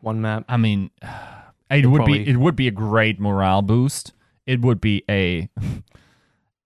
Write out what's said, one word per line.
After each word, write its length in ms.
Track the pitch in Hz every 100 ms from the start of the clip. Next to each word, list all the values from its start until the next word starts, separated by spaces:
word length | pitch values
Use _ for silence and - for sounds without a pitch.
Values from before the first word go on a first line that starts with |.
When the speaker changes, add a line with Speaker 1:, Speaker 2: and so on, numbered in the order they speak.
Speaker 1:
one 200 | 113 110
map. 240 | 110 107 -
Speaker 2:
I 100 | 123
mean, 340 | 110 101 95 _
<sighs> 60 |
it 800 | - - - - - _ - 143
Speaker 1:
They'll 80 | 127
Speaker 2:
would 80 | 139
Speaker 1:
probably 240 | 120 143
Speaker 2:
be, 80 | 123
it 60 | 123
would 180 | 160 131
be 120 | 127
a 40 |
great 480 | 101 110 110 110 98
morale 420 | 104 98 95 95
boost. 520 | 101 113 135 - - _ _ _ -
It 160 | 127
would 180 | 123 104
be 220 | 110 101 -
a, 400 | 101 90 87 98
<laughs> 60 | - - - - _ _ _ _ _ _ _